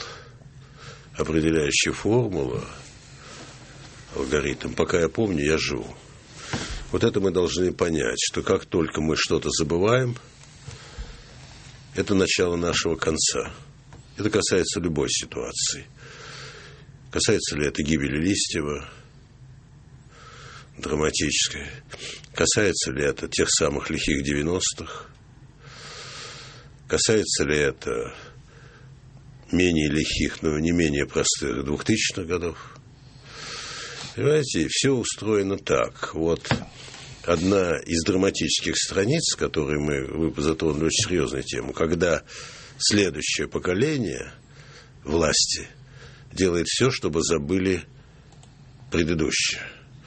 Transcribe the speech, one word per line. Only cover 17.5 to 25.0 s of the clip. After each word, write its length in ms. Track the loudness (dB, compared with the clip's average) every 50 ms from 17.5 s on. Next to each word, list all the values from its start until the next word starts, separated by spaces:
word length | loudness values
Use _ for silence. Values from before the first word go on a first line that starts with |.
| -2 0
ли 100 | 0 0
это 140 | 0 0
гибели 360 | 0 2 2 2 2 0 0 0
Листьева, 680 | 2 2 2 2 0 -2 -2 -2 -2 -2 -4 -6 -8 -12 -18 -20 -20 -20 -20 -20 -20 -20 -20 -20 -20 -20 -20 -20 -20 -20 -20 -20 -20 -20 -20 -20 -20 -20 -20 -20 -20 -20 -18 -18 -18 -18 -18 -18 -20 -18 -14 -8
драматической? 880 | -4 -2 0 2 2 2 0 0 0 0 0 0 0 -2 -4 -6 -10 -10 -12 -14 -16 -16 -16 -14 -12 -12 -14 -14 -16 -6 0
Касается 580 | 2 2 4 4 4 4 4 2 0 -2 -4
ли 120 | -2 0 0
это 240 | 0 0 -2 -4 -4
тех 220 | 0 0 2 2
самых 400 | 4 2 2 2 2 0 -2 -2
лихих 340 | -4 -2 0 0 0 0 2
девяностых? 840 | 0 0 0 2 0 0 0 0 -2 -4 -4 -8 -10 -10 -12